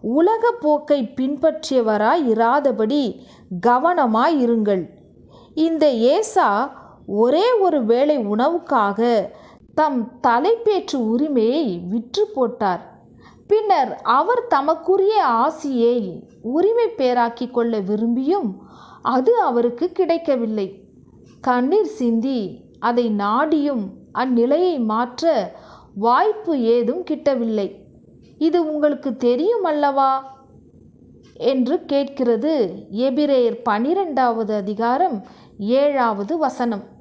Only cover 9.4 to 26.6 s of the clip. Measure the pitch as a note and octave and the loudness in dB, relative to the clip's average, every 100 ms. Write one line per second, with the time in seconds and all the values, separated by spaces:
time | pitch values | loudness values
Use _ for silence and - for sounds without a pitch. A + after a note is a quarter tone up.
9.4 | - - - - D4+ C4 G#3+ - B3+ A#3 | -20 -20 -10 -2 0 0 -6 -4 0 2
10.4 | D#4+ A#4 A#4 G4 - C#4 A3 A#3 D4+ C4+ | 2 0 0 -2 -2 -4 -2 0 0 0
11.4 | A3 C#4 C#4+ F3 F3 A3 A3+ - G#4+ C#4 | 0 0 -2 -4 -6 -6 -6 -4 -4 0
12.4 | A#3+ A#3+ G#3 F3+ - - - - - - | -4 -2 -4 -4 -8 -20 -20 -20 -20 -20
13.4 | - G#4 G#4 F4 B3 - - B3 E4 - | 0 0 2 2 0 -4 0 0 2 0
14.4 | A#4+ C#4+ C#4+ D#4+ E4 F#4+ F#4+ A4 D#4 A3+ | 2 0 2 -2 0 2 4 2 2 2
15.4 | C4 D#4 D4 B3+ A#3 B3 G3 E3 - - | 0 -2 -4 2 2 2 -4 -10 -16 -14
16.4 | A3 C#4 F#4 A#4 A4+ A4+ C4 B3 A#3 A#3 | -4 0 2 2 0 0 0 2 0 -2
17.4 | B3 B3+ A#3 A3 F#3 G#3 A#3 A#3+ C4 G4 | -6 -2 -2 -2 -2 -2 0 0 0 0
18.4 | C4 F#3+ - - - - - B3 C4 A#4+ | -2 -8 -16 -20 -20 -10 -2 0 2 2
19.4 | F4 A#3+ A#3+ A#3+ F4+ - F4 E4 E4 C4 | 2 2 0 -2 -6 -2 0 0 0 -2
20.4 | A3+ G#3+ F#3+ F#3+ - - - - - - | 0 -4 -6 -8 -20 -20 -20 -20 -20 -8
21.4 | - B3 B3+ G4 F#4+ - A#3+ A3+ B3 C4 | -2 0 2 2 0 -2 0 0 0 -2
22.4 | F#3+ - - - A3+ A#3+ A#3 G#3 G3+ A3+ | -4 -10 -20 -6 -2 0 0 0 0 0
23.4 | D4+ D#4 C#4+ C4 F#3+ F#3+ - - C4 A#3+ | 0 0 0 -2 -6 -12 -12 -4 0 2
24.4 | A#3+ D4 F4+ D#4 A3+ G#3+ A#3+ A#3+ E4 C#4 | 2 2 2 0 -2 -2 -4 -2 0 0
25.4 | F3+ - - - - - A3 B3+ G#4+ G#4+ | -2 -10 -20 -20 -20 -4 0 2 2 -2
26.4 | E4+ D4+ | -4 -2